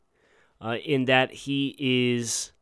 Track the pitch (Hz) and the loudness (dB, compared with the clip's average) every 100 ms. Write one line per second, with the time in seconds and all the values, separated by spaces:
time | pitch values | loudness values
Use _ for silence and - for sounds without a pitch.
0 | _ _ _ _ _ _ 110 117 - 135 | _ _ _ _ _ _ -8 -6 -2 0
1 | 127 131 131 - - 139 139 - 135 127 | 4 4 2 -2 -4 -2 -2 -2 0 2
2 | 123 120 117 - - _ | 2 0 -2 -4 -6 _